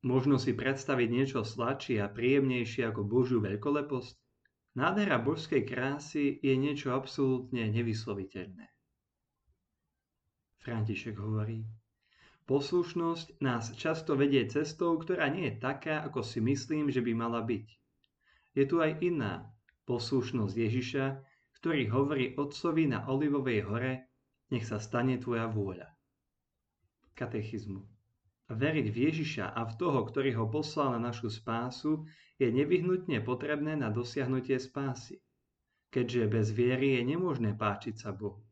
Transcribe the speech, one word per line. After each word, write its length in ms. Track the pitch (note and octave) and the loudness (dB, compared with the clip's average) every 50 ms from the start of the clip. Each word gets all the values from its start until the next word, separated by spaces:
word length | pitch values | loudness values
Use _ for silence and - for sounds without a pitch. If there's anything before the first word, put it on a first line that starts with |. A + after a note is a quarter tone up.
| - | 0
Možno 320 | B2 B2 C3 B2+ C#3+ C#3 | 4 2 4 6 6 4
si 160 | A#2+ G#2+ B2+ | 4 4 2
predstaviť 560 | A#2 - - C3 C3+ C3+ - - C#3 B2 A#2+ | 0 0 0 -2 -2 -2 -2 0 2 2 2
niečo 400 | A2+ A#2+ B2 C#3 C3+ C3+ A#2+ G#2+ | 2 4 2 2 2 0 -2 -4
sladšie 560 | A2 - - A#2 A#2+ C#3 C3+ - - B2 G#2+ G2+ | -4 -2 -2 -2 -2 -2 -2 -2 0 0 0 0
a 80 | G2+ | -2
príjemnejšie 800 | G#2 A#2 A#2+ B2+ C3+ C#3+ C3+ C3 B2+ B2 A#2 A2 A2 - A#2+ A2+ | -2 0 2 4 4 6 4 4 2 0 -2 -2 -2 0 0 0
ako 160 | G#2+ A2+ G#2 | 0 -2 -2
Božiu 320 | G2+ A2+ B2+ B2 A#2+ B2+ A2+ | 2 4 2 4 4 4 2
veľkoleposť? 800 | G#2 F#2+ G2+ G#2 - D3 C#3+ D3 C#3+ D3 C#3 B2 - - - _ _ _ _ _ _ _ _ _ _ _ _ | 2 2 -2 -2 0 0 0 0 0 -2 -4 -4 -6 -8 -18 _ _ _ _ _ _ _ _ _ _ _ _
Nádhera 400 | B2+ C3+ F3 F#3+ G#3 G#3 F#3+ D3 | 0 2 2 4 2 2 4 2
božskej 480 | A#2+ A2+ C3+ D#3+ D#3+ - - D#3 C3+ G#2 | 2 2 0 0 -2 -2 0 0 0 2
krásy 800 | - A#2+ B2 B2 C#3 C#3+ D3 D3+ - - D3+ C#3+ C#3 C#3 - - | 0 -4 -2 -2 -2 -2 -4 -8 -6 -2 0 2 2 0 2 2
je 160 | C3+ C3 C3 | 2 4 4
niečo 320 | C3+ D3 C#3+ C#3+ - C3+ | 4 0 0 -2 -2 -2
absolútne 800 | B2+ C3+ C3+ - - - C#3 C3 C3 B2 B2+ - B2+ A#2+ A2+ G#2+ | -2 -2 -2 -4 -2 0 2 2 2 0 -2 -4 -2 -2 0 2
nevysloviteľné." 960 | G#2+ A2+ A#2 A2+ G#2+ G#2+ - A2+ G2+ G2+ F#2+ F#2+ - F#2+ F2+ F#2+ F#2 F2 - - _ _ _ _ _ _ _ _ _ _ _ _ _ _ _ _ _ _ _ _ _ _ _ _ _ _ _ _ _ _ _ _ _ _ _ _ _ _ | 2 2 2 0 -2 -2 -4 -6 -6 -6 -6 -8 -8 -10 -10 -10 -12 -18 -20 -20 _ _ _ _ _ _ _ _ _ _ _ _ _ _ _ _ _ _ _ _ _ _ _ _ _ _ _ _ _ _ _ _ _ _ _ _ _ _
František 560 | - B2+ A#2+ A2+ A2 G#2+ G#2 - - A#2 G#2 | -8 -6 -2 -2 -2 -2 -2 -4 -6 -8 -8
hovorí: 480 | F#2+ G2+ G#2+ A2 G#2+ G#2+ A2 A2+ A2+ A2 A2 - - _ _ _ _ _ _ _ _ - - _ _ _ - | -6 -4 -2 -2 -2 -2 -2 -4 -6 -8 -10 -12 -14 _ _ _ _ _ _ _ _ -20 -20 _ _ _ 2
"Poslušnosť 880 | C3 C#3+ C#3+ C#3 F3 F3+ F3 E3+ - E3+ E3+ E3 E3 E3 - - - _ | 2 2 2 2 2 2 2 2 -2 -2 0 0 -2 -2 -6 -14 -8 _
nás 320 | C#3 C3 A#2+ A#2 G#2+ A2+ - - | 0 0 0 0 -2 -6 -8 -2
často 400 | - D#3+ D#3+ D#3+ - - D3+ C3+ | -2 0 0 0 0 0 2 4
vedie 240 | C#3+ C#3 C#3 C3+ A2 - | 4 6 6 4 4 4
cestou, 400 | A2+ D3 D3+ D#3 - - F3+ E3+ E3 D#3 | 0 0 -2 -2 -2 0 2 2 2 0
ktorá 320 | E3 - F#3 F3 D#3+ C#3 | 0 -2 0 0 2 0
nie 160 | D3+ F#3+ F3 | 0 0 -2
je 160 | A#2+ G#2+ A2+ A#2+ | -4 -4 -2 -4
taká, 400 | C3 D3 - - D#3+ D#3 D3+ D#3 | -4 -4 -2 -2 -2 -2 -2 -2
ako 160 | C#3+ - B2+ | -4 -4 -4
si 240 | G#2+ - - A#2 A2 | -4 -4 -2 0 2
myslím, 480 | B2 C#3 C#3 - - D#3 D3+ D3+ C#3+ | 2 2 0 0 -4 -2 0 0 2
že 80 | B2+ C3 | 0 0
by 160 | A#2 A#2 A2+ | 0 0 0
mala 240 | A2+ A#2 A#2 A#2 A#2 | 0 0 -2 -2 -2
byť. 280 | G#2+ A2+ A#2 G2+ - - - _ _ _ _ _ _ _ _ _ _ _ _ _ _ _ _ C#3 | -2 -2 -4 -4 -4 -12 -20 _ _ _ _ _ _ _ _ _ _ _ _ _ _ _ _ 2
Je 40 | C#3 | 2
tu 160 | C#3 E3+ E3+ D#3+ | 4 4 4 4
aj 160 | D#3 D#3 D#3 | 2 2 2
iná, 560 | E3+ F3 F3 D3 A2+ G2+ F2 - - - - _ _ _ _ _ _ | 0 0 2 2 0 -2 -2 -6 -10 -16 -20 _ _ _ _ _ _
poslušnosť 680 | - A#2+ A#2 A2 - C#3 C3 A#2 - - B2 G#2+ F#2+ F#2 A2+ A2+ | -2 -2 -2 0 0 0 0 0 0 0 0 0 0 0 0 0
Ježiša, 380 | G#2+ A2+ C3 A#2+ - - C#3 C3+ C3+ C3+ C3+ - _ _ _ _ _ _ _ - | 2 2 0 -2 -2 -2 -2 0 -2 -2 -6 -12 _ _ _ _ _ _ _ -4
ktorý 240 | E3+ D#3+ C#3+ A#2+ | 0 0 0 0
hovorí 480 | G#2 A2+ C3 C#3 C#3+ D3+ C3+ B2+ B2 - | 2 2 2 2 2 2 0 0 0 0
Otcovi 560 | D3 C#3+ C#3+ - - - E3+ D#3 D#3+ D#3+ C#3 | -4 -4 -4 -4 -2 -2 0 2 4 2 2
na 160 | A#2+ G2 A2 | 2 0 -2
Olivovej 640 | B2 C3+ C3+ D3+ D3 C#3+ C#3+ C3 B2+ A#2 G#2 G2 G2 | -2 0 0 2 2 2 2 2 2 0 0 0 0
hore: 400 | G#2 A#2 B2+ C3 C3 B2+ - _ _ _ _ _ _ _ _ _ | -2 -2 0 -2 -2 -4 -8 _ _ _ _ _ _ _ _ _
"Nech 160 | C3 A#2+ A2 | -4 -4 -2
sa 160 | A2 A2+ G#2 - | -4 -6 -6 -6
stane 320 | - - A#2+ A#2+ C3 B2+ | -2 -2 2 2 2 2
tvoja 320 | A2+ A2+ B2 A#2+ A2+ A2+ | 0 0 -2 -2 0 0
vôľa."" 400 | A2+ A2 G#2+ G2 G2 F#2 F2 - - _ _ _ _ _ _ _ _ _ _ _ _ _ _ _ _ _ _ _ _ _ _ _ _ _ | -2 -2 -2 -2 -2 -4 -8 -12 -18 _ _ _ _ _ _ _ _ _ _ _ _ _ _ _ _ _ _ _ _ _ _ _ _ _
Katechizmu. 720 | - C3 A2 - A2+ A2 - A#2 G#2 - G2+ F#2+ F#2 - - - _ _ _ _ _ _ _ _ _ _ | -8 -6 -4 -4 -4 -4 -4 -6 -8 -6 -6 -8 -8 -10 -14 -20 _ _ _ _ _ _ _ _ _ _
Veriť 440 | _ A2+ A2 C3+ D3+ D#3+ D#3 A#2 A2 | _ -2 0 0 2 2 2 0 0
v 60 | G#2+ A#2 B2+ | 0 2 2
Ježiša 480 | D#3 D#3+ D#3+ D#3 - - A2+ F#2+ - - | 2 2 0 -2 -2 -4 -4 -6 -4 -4
a 80 | A#2 A#2 | -4 -4
v 80 | A2+ - - | -4 -4 -2
toho, 240 | F3 E3+ C#3+ B2+ G#2+ | 0 2 2 2 0
ktorý 320 | A2 - C#3+ C3 C3+ A#2 | 0 -2 0 0 2 2
ho 100 | A2 A2+ G#2+ | 2 0 0
poslal 480 | A2+ D3+ D3+ - - D3+ C#3+ C3+ B2 A2+ | 0 -2 -4 -2 -2 0 0 2 0 0
na 100 | A#2 A#2+ | -2 -4
našu 220 | A2+ A2 - A2 | -4 -4 -6 -6
spásu, 720 | G#2+ - - - A#2 A#2 A#2+ C3 C3 - - D3+ D#3 D#3 D#3 - - - - _ _ | -6 -6 -4 -4 -2 -2 -2 -4 -8 -4 -2 -2 0 0 -2 -12 -16 -20 -20 _ _
je 160 | _ C3+ A#2 | _ 2 2
nevyhnutne 720 | A2+ C3 D3 D3+ F3+ F3+ E3 F3+ F#3 F3+ F#3 - D3 A2 G#2+ | 4 2 4 4 2 2 4 2 0 0 0 -2 -2 -2 0
potrebné 560 | A#2+ B2+ A#2+ - D3 D3+ D3 D3 D#3 D#3 D3 | -2 -2 -2 -2 -2 -2 -2 -2 -2 -2 -2
na 80 | C3 | 0
dosiahnutie 720 | A2 G#2+ A#2 A#2 - - C#3 C3 B2 C3 B2+ B2 - C3 B2+ | 0 0 -2 -4 -2 -4 -4 -2 0 0 -2 0 0 -2 -2
spásy. 640 | B2+ - _ C#3+ C#3 C3+ B2 - - - - - _ _ _ _ _ _ _ _ _ _ _ _ _ | -2 -6 _ -4 -4 -4 -4 -6 -10 -16 -18 -20 _ _ _ _ _ _ _ _ _ _ _ _ _
Keďže 400 | _ - C3 A#2+ A2+ A#2 B2 A2+ | _ 0 0 0 2 2 2 2
bez 240 | G#2+ A2 A2+ G#2+ G#2+ | 4 4 2 2 2
viery 480 | G#2+ A#2 A#2+ B2 B2+ B2+ C3+ C#3 C3+ B2 | 2 2 2 4 4 4 4 4 4 2
je 20 | A#2+ | 2
nemožné 480 | B2+ D3+ E3+ F#3 F3 C#3+ A#2+ A#2 G#2 G2+ | 0 0 0 0 0 0 0 0 0 0
páčiť 400 | G#2 A2 G#2 G2+ G#2 - A2+ G#2+ | 0 -2 -2 -2 -2 -6 -8 -8
sa 160 | - - G#2+ | -8 -8 -10
Bohu. 320 | G2 F#2 G#2 G2+ - - - _ | -8 -6 -6 -8 -8 -8 -20 _